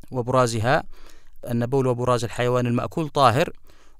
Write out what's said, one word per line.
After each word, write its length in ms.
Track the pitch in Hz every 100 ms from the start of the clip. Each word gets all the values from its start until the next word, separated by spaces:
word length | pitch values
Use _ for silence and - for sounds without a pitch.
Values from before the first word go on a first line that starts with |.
| -
وبرازها 720 | 131 120 127 123 113 113 151 - - - - - - -
أن 140 | 117 120
بول 220 | 135 127
وبراز 360 | 120 123 120
الحيوان 440 | 110 - 123 123 123
المأكول 420 | 120 113 - 151
طاهر، 400 | 147 131 120 175 - - - -